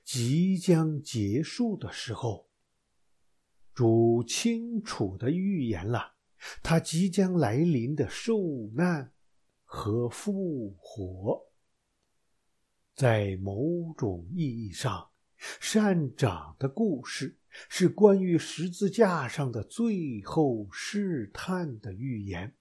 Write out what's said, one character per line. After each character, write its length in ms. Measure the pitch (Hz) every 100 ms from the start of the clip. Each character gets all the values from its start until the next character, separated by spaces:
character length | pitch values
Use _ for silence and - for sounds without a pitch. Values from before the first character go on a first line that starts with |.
即 540 | - 127 117 147 185 190
将 440 | 180 165 160 151
结 400 | 143 117 101 113
束 340 | 156 - 240 196
的 140 | 98
时 220 | - -
候， 360 | 107 120 98 _ _ _ _ _ _ _ _ _ _ _ _ -
主 500 | - 117 113 117 117
清 600 | 117 - 233 233 233 226
楚 340 | - - 101 98
地 140 | 117
预 320 | 175 190 190
言 240 | 120 92 98
了 260 | 117 - _ _ _ - -
他 180 | - 165
即 300 | 165 160 190
将 240 | 170 185
来 220 | 180 123 117
临 400 | 170 135 117 151
的 120 | 117
受 280 | - - 226 180 135 104
难 380 | 113 180 160 131 _ _ _ _ _
和 440 | - - 104 113 120
复 640 | - - 196 185 139 104 95
活。 760 | - 107 92 92 101 - - _ _ _ _ _ _ _ _ _ _ _ _ _ _
在 440 | - 131 110 101 92
某 560 | 98 98 147 175 165 156
种 300 | 113 90 85
意 360 | 175 151 117 107
义 40 |
上， 380 | 85 120 98 - _ _ _
善 760 | - - - 220 214 180 139 -
长 400 | 127 87 78 -
的 80 | 135
故 360 | - 220 135
事 340 | 127 - 131 - _ - -
是 180 | - 180
关 340 | - 208 196
于 160 | 185 170
十 320 | - - 180
字 200 | 175 202
架 360 | - 208 175 123
上 240 | - 135
的 140 | 113
最 580 | 95 - 233 202 151 110
后 440 | 98 160 147 113 98
试 640 | - - 208 202 156 104
探 460 | - - 185 165 113
的 140 | 104
预 280 | 95 135 113
言。 320 | 98 87 101 -